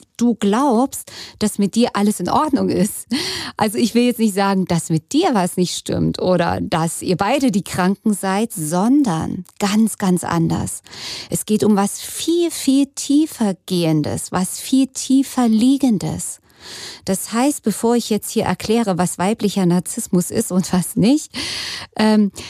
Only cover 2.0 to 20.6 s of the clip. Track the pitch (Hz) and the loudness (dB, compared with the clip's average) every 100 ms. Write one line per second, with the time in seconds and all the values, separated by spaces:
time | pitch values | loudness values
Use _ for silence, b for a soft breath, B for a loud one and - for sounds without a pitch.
2 | 208 - 180 254 302 254 185 180 202 - | 0 0 0 0 2 2 2 2 0 -2
3 | - 269 370 370 B - 214 202 233 233 | -6 -4 -4 -6 B -2 -2 0 0 2
4 | 247 233 220 190 196 190 180 170 - 160 | 2 2 0 2 2 2 0 -2 0 -2
5 | - 285 370 220 180 - 180 - - - | 0 0 2 2 0 0 -2 -2 -4 -2
6 | 160 - 180 175 170 - 175 165 165 - | -2 0 2 2 2 -2 -2 -2 -2 -2
7 | - 175 202 285 262 190 - - 180 196 | -2 0 2 2 2 0 -2 0 0 0
8 | 220 202 190 196 226 - 151 175 220 285 | -2 -2 -2 -2 -2 -4 -4 0 2 4
9 | 254 160 - 190 180 - 202 214 220 - | 2 0 -2 -6 -10 -4 0 2 2 2
10 | 190 175 - 170 165 175 185 - B B | 0 0 0 0 0 0 -4 -8 B B
11 | B B B - - 214 214 202 202 - | B B B -6 -2 2 4 2 0 -4
12 | - - - 339 339 - - 269 277 - | -10 -6 -2 0 0 -2 2 2 2 -4
13 | - 285 311 - 214 180 - 180 165 156 | 0 2 2 0 -2 -2 -4 -2 2 0
14 | 107 101 - 180 190 - - 262 269 - | 0 -4 -4 -4 -4 -6 0 2 2 -2
15 | - 262 262 - 240 220 254 269 262 196 | 0 2 2 0 2 4 4 4 2 2
16 | 156 175 - - B B B B B B | -2 -6 -8 -12 B B B B B B
17 | - 190 - 226 277 - 220 - 226 240 | -4 -4 -2 0 0 0 -2 0 2 0
18 | - 208 - 226 - 185 - 233 214 175 | 0 -2 -2 -2 -2 -2 0 0 2 0
19 | 185 - 185 226 202 196 180 175 - - | 0 0 -2 0 0 2 2 2 0 -8
20 | - 180 175 - - 185 | -2 -2 0 -4 -2 -2